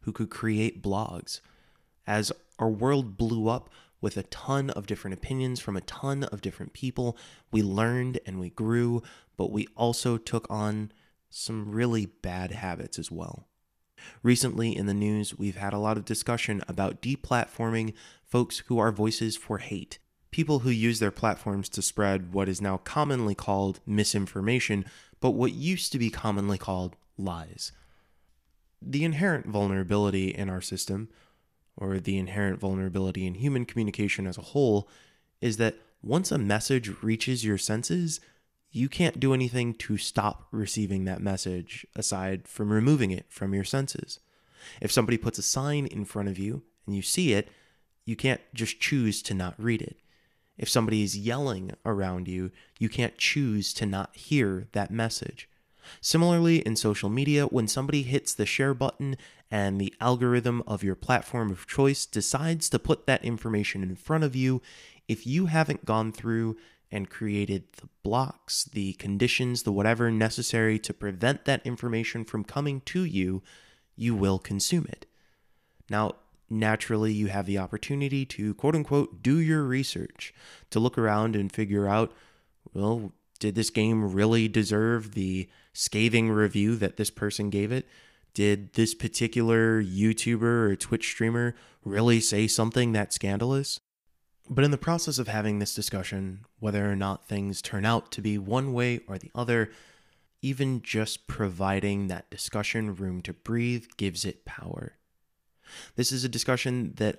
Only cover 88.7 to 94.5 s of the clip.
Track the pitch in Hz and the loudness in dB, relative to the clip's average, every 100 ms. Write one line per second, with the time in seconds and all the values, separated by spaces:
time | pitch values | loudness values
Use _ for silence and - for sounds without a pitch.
88.7 | - 110 - 113 - 117 120 113 113 113 | 2 2 2 -4 0 0 2 4 6 6
89.7 | 113 98 95 110 113 - 117 117 117 107 | 4 2 4 4 4 0 2 4 4 4
90.7 | 95 - 113 - - 113 117 120 - - | 2 0 -2 -2 0 0 2 0 -4 -14
91.7 | _ 101 101 120 117 110 104 107 - 113 | _ -2 4 6 6 6 2 2 2 2
92.7 | 123 120 110 101 - 98 101 120 139 139 | 2 4 2 0 -2 0 0 2 0 -2
93.7 | - _ _ _ _ _ _ - | -8 _ _ _ _ _ _ -4